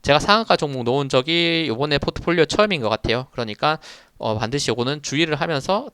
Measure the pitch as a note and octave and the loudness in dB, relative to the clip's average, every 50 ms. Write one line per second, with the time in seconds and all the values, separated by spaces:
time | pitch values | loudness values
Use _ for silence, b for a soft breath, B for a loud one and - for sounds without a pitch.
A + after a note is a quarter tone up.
0 | B - C#3+ D3+ - - G3+ A3+ A3 - F3+ E3 D#3+ D3 C3+ B2+ A#2 A#2+ B2+ C#3+ | B 2 2 4 4 4 2 4 4 2 2 2 0 -2 -4 -2 -2 0 0 0
1 | C#3+ C3 C3+ C3 B2+ D#3 E3 E3+ E3+ E3+ E3 E3 D#3+ C3+ A2+ A#2 C#3+ D3+ D3 C#3+ | 0 2 0 0 0 2 0 0 2 0 0 0 -2 -2 -2 -2 -2 0 0 0
2 | - E3+ - - - F#3 E3+ F3 D3+ - - - G#3+ G#3 F#3+ D3 A2+ G#2 A2 - | 0 -2 -6 -4 -2 0 2 4 2 2 4 2 2 2 2 0 0 0 0 0
3 | - - A2+ B2 C3 - - B2 A#2+ A2 G#2 - - D3+ D#3 D#3 B B B B | 0 0 -2 -2 -2 -6 -8 -8 -8 -8 -6 -2 0 0 0 -2 B B B B
4 | B B B B - A2 G#2+ A2 A#2 A2 C3 C#3+ C#3+ - A2 A#2+ A#2+ C3 D3 D3+ | B B B B -4 -2 -2 -2 -2 -2 -2 -2 -2 -2 0 0 0 -2 -2 -6
5 | C#3+ - C3+ D3+ E3 D#3+ D3+ C#3+ E3 E3+ D#3+ D#3+ - - F#3+ A3 C#4+ B3+ | -6 -4 -2 0 0 0 0 -2 -2 -2 -2 -2 -2 0 -2 -2 -2 -6